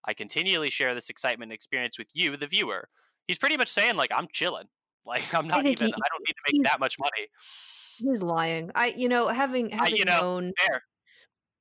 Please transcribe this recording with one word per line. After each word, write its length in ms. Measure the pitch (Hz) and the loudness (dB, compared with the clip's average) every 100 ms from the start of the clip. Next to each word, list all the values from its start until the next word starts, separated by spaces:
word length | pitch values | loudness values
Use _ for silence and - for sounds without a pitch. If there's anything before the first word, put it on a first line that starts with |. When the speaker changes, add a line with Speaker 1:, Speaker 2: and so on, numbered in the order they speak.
| - | -8
Speaker 1:
I 80 | |
continually 560 | 104 107 147 185 175 147 | -8 -6 -4 0 0 0
share 260 | - 131 123 | 0 0 -2
this 140 | - | -6
excitement 420 | - 131 117 113 | -4 -2 -2 -6
and 20 | 113 | -10
experience 420 | - 131 120 - | -6 -4 -4 -6
with 80 | 113 | -10
you, 240 | 156 170 139 | -2 -2 -2
the 100 | 147 | -4
viewer." 420 | 190 147 98 - _ _ _ - | -2 -2 -4 -8 _ _ _ -6
He's 100 | 180 | -2
pretty 200 | 285 302 | 0 2
much 100 | 233 | 2
saying, 300 | - 226 190 | 2 2 2
like, 140 | 127 | 0
"I'm 140 | 117 170 | 0 -2
chilling. 380 | - 175 120 202 _ _ | -2 -2 -2 -8 _ _
<laughs> 180 | _ - | _ -6
Like, 280 | 123 127 | -4 0
I'm 140 | 170 156 | 0 2
Speaker 2:
I 60 | 180 | 2
Speaker 1:
not 60 | |
Speaker 2:
think 180 | 277 254 | 2 2
Speaker 1:
even, 60 | 220 | 0
Speaker 2:
he, 60 | |
Speaker 1:
I 140 | - 151 | 0 -2
don't 140 | 160 156 | -2 -4
need 80 | |
to 80 | - 143 | -4 2
make 80 | 143 | 4
Speaker 2:
he's 60 | 135 | 4
Speaker 1:
that 80 | 139 | 2
much 180 | 131 - | 0 0
money." 280 | 143 110 107 _ - - - - - - | -2 -2 -6 _ -20 -20 -20 -20 -20 -4
Speaker 2:
he's 240 | 254 240 | 0 0
lying. 480 | 175 165 165 165 165 - | 2 0 0 -2 -2 0
I, 120 | 240 - | 0 2
you 140 | 247 | 2
know, 180 | 247 226 | 2 2
having, 460 | 233 269 254 226 214 | 2 0 0 -2 0
Speaker 1:
I, 80 | 226 | 0
you 160 | 220 185 | 2 4
Speaker 2:
having 0 | |
Speaker 1:
know, 160 | 170 | 4
Speaker 2:
known, 320 | 180 180 180 185 | 2 0 -2 0
Speaker 1:
fair. 260 | 190 131 - _ _ _ _ _ _ _ | 2 0 -6 _ _ _ _ _ _ _